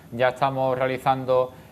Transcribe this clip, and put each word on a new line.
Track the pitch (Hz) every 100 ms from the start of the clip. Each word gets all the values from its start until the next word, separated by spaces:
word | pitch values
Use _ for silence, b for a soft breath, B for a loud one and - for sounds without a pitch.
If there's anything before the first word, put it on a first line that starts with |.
| B
ya | 117 127
estamos | 123 139 131 131 127
realizando | 131 131 139 131 127 127 127 B B